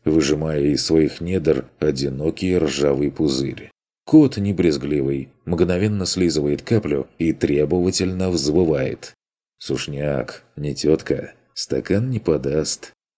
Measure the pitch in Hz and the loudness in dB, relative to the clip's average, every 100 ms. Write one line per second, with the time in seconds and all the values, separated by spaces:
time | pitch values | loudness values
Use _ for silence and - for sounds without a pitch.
0 | 78 80 71 76 78 76 73 69 - 80 | 0 2 2 0 -2 0 0 0 2 2
1 | 73 - 85 95 78 67 - - 76 67 | 2 -2 -4 0 2 0 -2 -4 -2 0
2 | 69 67 78 - 92 90 76 67 73 67 | -4 -2 -4 -2 0 2 0 0 0 2
3 | 71 - 76 67 67 - - _ _ _ | 0 0 0 0 -4 -6 -14 _ _ _
4 | - 156 135 107 101 90 87 71 71 73 | 4 6 6 4 -2 2 2 2 -2 -2
5 | 67 69 67 _ - 85 87 90 107 104 | 0 -4 -6 _ -2 0 2 2 0 0
6 | 90 92 87 76 73 71 - 113 76 71 | -2 0 0 2 0 -2 0 0 0 -4
7 | - - 82 - 71 71 73 90 90 90 | -4 -2 -2 0 0 2 2 2 0 0
8 | 92 92 92 85 69 82 82 71 65 - | -2 -2 -2 0 2 2 2 2 -2 -6
9 | - - _ _ _ - - 65 - 69 | -14 -20 _ _ _ -14 -8 -6 -6 -6
10 | 73 69 - - _ - 73 69 73 80 | -4 -4 -6 -12 _ -10 -8 -2 2 2
11 | - 67 - - _ - - 65 - 98 | 0 -6 -8 -16 _ -12 -6 -4 -2 -2
12 | 131 120 - 76 67 78 73 - - _ | -2 -2 0 -2 0 -2 -2 -6 -10 _
13 | _ | _